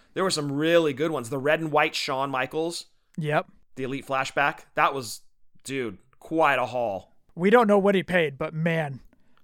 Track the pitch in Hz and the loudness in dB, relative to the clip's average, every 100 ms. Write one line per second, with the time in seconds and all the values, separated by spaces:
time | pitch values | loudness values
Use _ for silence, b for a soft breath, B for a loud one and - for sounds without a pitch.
0 | b 165 185 151 143 139 160 170 156 123 | b -4 -2 -2 -4 0 4 4 4 0
1 | 165 147 113 135 139 160 160 147 156 - | -2 -2 -6 -4 0 0 2 2 2 -2
2 | - 135 139 131 127 156 170 165 - _ | -4 -2 -2 -2 -4 -4 -6 -8 -16 _
3 | _ - 151 156 185 - _ - 127 135 | _ -8 -2 -2 -2 -16 _ -10 -8 -8
4 | - 131 135 151 143 160 - - 156 139 | -4 -4 -2 0 0 0 -10 0 0 0
5 | 113 - - _ - - - 135 117 95 | -8 -14 -18 _ -20 -18 -8 -6 -6 -10
6 | _ _ - 160 151 131 123 123 117 110 | _ _ -6 2 2 2 -2 -4 -4 -6
7 | - _ _ - 190 240 214 208 196 196 | -10 _ _ -2 4 6 6 4 4 2
8 | 160 180 151 139 160 160 165 165 147 127 | 0 0 0 -4 -8 -2 -2 -2 -4 -8
9 | - _ _ _ | -16 _ _ _